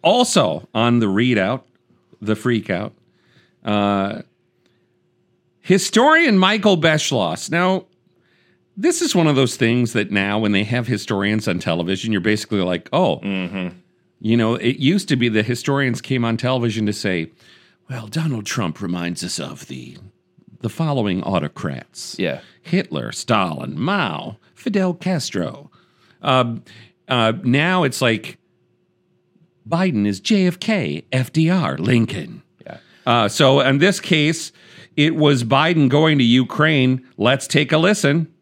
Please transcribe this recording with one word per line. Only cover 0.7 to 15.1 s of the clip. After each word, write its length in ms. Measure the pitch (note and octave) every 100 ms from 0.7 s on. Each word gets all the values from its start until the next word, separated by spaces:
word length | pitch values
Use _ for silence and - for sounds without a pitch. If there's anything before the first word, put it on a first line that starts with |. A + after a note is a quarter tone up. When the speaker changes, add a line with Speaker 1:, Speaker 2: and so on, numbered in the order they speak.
Speaker 1:
on 240 | A2+ A#2 A#2+
the 80 | A2
readout, 560 | F#2+ B2 A2+ F#2+ B2+ _ _ _ _ _ _
the 160 | G#2 G#2+
freak 320 | B2 A#2 -
out, 240 | F#2 G#2 _ _ _ _ _ _ _
uh, 560 | - G#2 G2+ G2+ G2 G#2 - _ _ _ _ _ _ _ _ _ _ _ _ _
historian 760 | - F#3+ - A3 C4+ D#4+ E4 G3
Michael 400 | F#3 G#3+ G3+ F3+
Beschloss. 720 | D#3+ D#3 - B2+ F2+ E2 -
Now, 360 | E3+ F3+ F#3+ - _ _ _ _ _ _ _ _ -
this 240 | G3 -
is 140 | E4
one 120 | F#3 D#3+
of 80 | C3+
those 200 | C3 -
things 360 | A#2 A#2+ A#2
that 180 | A2+ F#2+
now 280 | G2+ G2+ G#2
when 140 | A2
they 120 | G2+
have 220 | G#2+ A#2 A#2+
historians 580 | G#2+ - G2+ G2 G#2+ G#2
on 120 | F2
television, 500 | F2+ E2+ E2+ F#2+ A2+
you're 80 | G#2
basically 400 | F2+ G#2+ - G#2
like, 280 | F2+ F2+ -
"Oh." 280 | D3 F3 D#2
Speaker 2:
Mm-hmm. 460 | G2+ G2 F2+ F#2+ F#2 - _ _ _ _
Speaker 1:
You 160 | G#2+ A#2
know, 180 | A2+ A#2+
it 220 | A#2+ -
used 300 | C3 G3 -